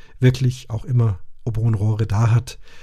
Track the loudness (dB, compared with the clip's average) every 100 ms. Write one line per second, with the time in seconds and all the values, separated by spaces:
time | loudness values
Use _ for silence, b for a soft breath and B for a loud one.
0 | b 2 4 4 0 -2 -6 -8 0 2
1 | 2 0 -8 -8 -6 0 0 2 0 0
2 | 0 2 4 2 0 -10 B B